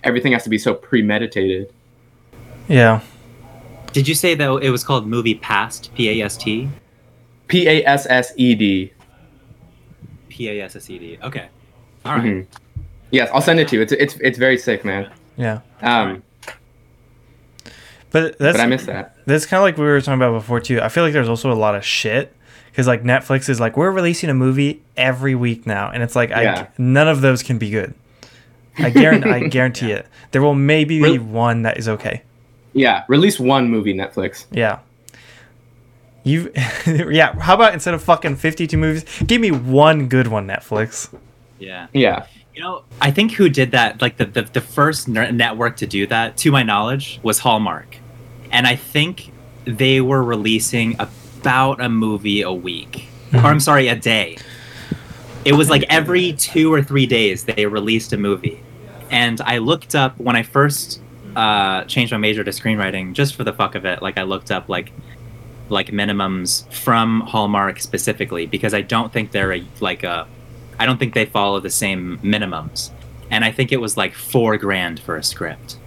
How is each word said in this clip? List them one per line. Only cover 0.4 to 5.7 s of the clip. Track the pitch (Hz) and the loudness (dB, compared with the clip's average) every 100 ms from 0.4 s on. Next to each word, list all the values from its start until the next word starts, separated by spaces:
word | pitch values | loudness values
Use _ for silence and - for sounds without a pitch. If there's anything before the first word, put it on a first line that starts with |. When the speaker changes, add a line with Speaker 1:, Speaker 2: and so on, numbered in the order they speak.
Speaker 1:
to | 110 | 0
be | 107 | -2
so | 120 | 0
premeditated. | 104 - 120 107 107 113 104 95 92 95 _ _ _ _ _ _ - - - - | -4 -2 0 2 0 -2 -2 -2 -4 -8 _ _ _ _ _ _ -20 -20 -20 2
Speaker 2:
Yeah. | 139 117 113 - - - - - - - - - | 6 6 4 -2 -20 -20 -20 -20 -20 -20 -20 -4
Speaker 3:
Did | 139 135 | -2 0
you | |
say | 156 180 | 2 0
that | 160 143 135 | 2 2 2
it | 135 | 0
was | 123 | -2
called | - 135 107 | 0 -2 0
Movie | 120 113 110 | -2 0 -2
Past, | - 104 110 | 0 -2 -2